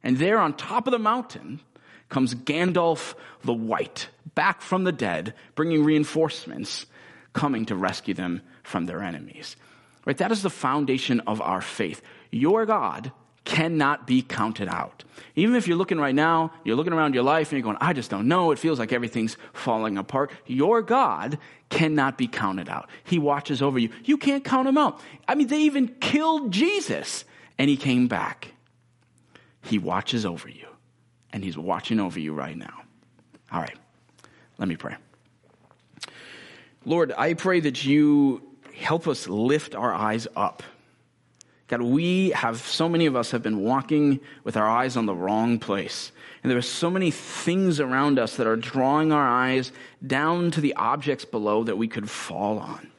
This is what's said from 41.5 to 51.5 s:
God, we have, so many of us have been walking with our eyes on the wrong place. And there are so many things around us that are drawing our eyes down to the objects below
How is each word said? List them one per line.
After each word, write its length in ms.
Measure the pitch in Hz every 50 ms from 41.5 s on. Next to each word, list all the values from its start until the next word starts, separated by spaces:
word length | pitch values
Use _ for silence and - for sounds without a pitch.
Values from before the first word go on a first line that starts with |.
| _ _ _
God, 140 | _ 123 120
we 480 | 120 120 131 151 170 175 180 185 190 180
have, 300 | - - - 117 113 113
so 280 | - - - - 160
many 200 | 170 170 165 165
of 80 | 151 131
us 160 | 123 117 -
have 100 | - 117
been 200 | 113 113 110 101
walking 580 | 98 113 127 135 131 - 156 147 147 143 139 135 - - - - _
with 120 | 120 117
our 140 | 113 107 107
eyes 280 | 113 120 127 131 120
on 100 | 123 110
the 80 | 104 95
wrong 420 | 87 90 95 107 110 113 120 117
place. 540 | 110 - - 98 98 - - - - - - _ - - - - - -
And 80 | 127
there 80 | 127 123
are 20 |
so 300 | 123 - - - 170 170
many 180 | 180 190 185 165
things 680 | - - - - - - - 170 175 190 190 180 165 143
around 400 | 147 127 131 135 143 147 143 123
us 160 | 117 110 -
that 100 | - 120
are 100 | 110 113
drawing 560 | 113 113 - - 135 127 131 143 151 156 160
our 160 | 151 147 139
eyes 440 | 127 120 123 127 131 131 131 127 127 - - - - - _ -
down 460 | 131 131 135 151 160 175 175 175 170
to 100 | 160 160
the 140 | 147 139 -
objects 500 | - 95 113 135 139 131 143 131 - -
below 380 | - - 113 104 104